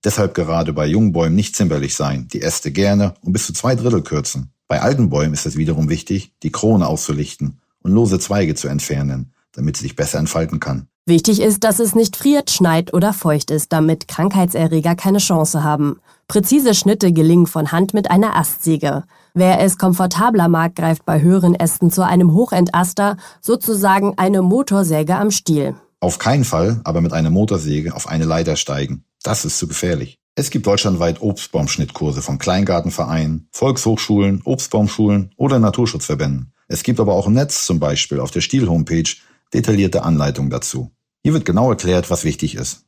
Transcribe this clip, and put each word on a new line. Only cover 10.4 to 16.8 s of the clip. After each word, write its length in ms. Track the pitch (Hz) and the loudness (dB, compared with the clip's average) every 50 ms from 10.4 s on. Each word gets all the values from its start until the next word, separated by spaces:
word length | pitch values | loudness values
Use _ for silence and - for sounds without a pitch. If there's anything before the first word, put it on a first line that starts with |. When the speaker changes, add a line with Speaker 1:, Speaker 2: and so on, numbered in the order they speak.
| 82 78 - 76 | -4 -2 -4 -6
Speaker 1:
kann. 280 | - - 69 67 - _ _ _ _ - | -6 -4 -6 -6 -8 _ _ _ _ 2
Speaker 2:
Wichtig 320 | 170 165 165 - 214 196 | 2 2 4 2 2 2
ist, 240 | 214 220 208 196 226 | 2 2 2 2 0
dass 160 | 226 202 - | 0 2 2
es 140 | 233 214 - | 0 2 2
nicht 220 | 226 226 202 - | 2 2 2 0
friert, 340 | - - 277 294 285 277 - | -2 0 2 2 2 2 -2
schneit 420 | - - 185 170 160 160 170 180 - | 0 2 2 4 4 2 0 0 0
oder 220 | 180 175 208 202 | 0 2 2 0
feucht 360 | - - 170 151 147 - - | 0 0 0 0 0 0 -2
ist, 220 | 143 156 151 - - | -4 -4 -2 -2 0
damit 360 | 160 156 160 160 160 - - | 2 2 2 2 0 -2 -14
Krankheitserreger 840 | - - 160 202 196 196 180 180 - - 165 160 165 160 151 170 170 | -4 -2 -2 0 2 2 0 2 2 0 0 2 2 2 2 0 -2
keine 240 | 175 - 196 190 208 | 0 0 0 2 2
Chance 460 | 196 - 185 160 156 151 - 160 147 | 2 2 2 2 2 0 0 -2 0
haben. 360 | 160 151 143 147 147 139 - _ _ _ _ _ _ | 0 0 0 0 -2 -2 -6 _ _ _ _ _ _
Präzise 460 | - 208 196 - 254 294 269 247 214 | 0 0 2 4 2 4 4 4 2
Schnitte 380 | - | 2